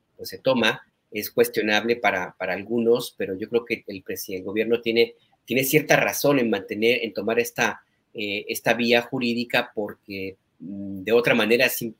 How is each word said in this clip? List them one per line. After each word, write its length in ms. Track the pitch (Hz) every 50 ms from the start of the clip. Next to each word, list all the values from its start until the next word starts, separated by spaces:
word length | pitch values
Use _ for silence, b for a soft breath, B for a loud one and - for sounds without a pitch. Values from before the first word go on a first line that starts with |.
| _ _ _
pues, 120 | - - -
se 100 | - -
toma, 420 | - 131 131 120 110 110 127 - - _ _ _ _ _
es 200 | - 104 104 -
cuestionable 640 | - 123 117 - - 113 104 107 107 104 110 117 117
para, 400 | 120 101 101 98 92 90 85 -
para 160 | - 92 92 90
algunos, 600 | 98 98 110 117 120 113 113 120 123 123 - -
pero 180 | - 98 98 95
yo 140 | 92 110 -
creo 160 | 120 113 -
que 180 | - 113 - -
el 160 | - 98 95 -
presi-, 320 | - 95 - - - 95
el 80 | 92 95
gobierno 380 | 98 98 110 107 113 120 117
tiene, 340 | - 117 110 117 117 - b b b b b b _
tiene 180 | - 117 127 123
cierta 320 | - 151 147 151 - 151
razón 440 | 139 113 101 101 - - 139 143 135
en 100 | 120 113
mantener, 540 | 101 98 95 - 104 104 110 117 127 120 117
en 100 | 107 -
tomar 260 | - 117 113 113 120
esta, 420 | 117 - - - 117 107 - - _ _ _ _ _ _ -
eh, 320 | - 104 101 101 104 -
esta 260 | - 113 - - 123 113
vía 280 | 120 120 117 120 120
jurídica, 720 | 120 - 135 127 123 120 117 120 120 120 - 123 117 - -
porque, 640 | 113 104 101 - _ _ - 98 98 95 95 92 _ _ _ _ -
mm, 440 | - 92 101 98 101 98 98 95 92
de 80 | 104
otra 240 | 113 120 120 131 123
manera 340 | 113 107 107 117 123 131 120
sí 240 | - - 120 113 -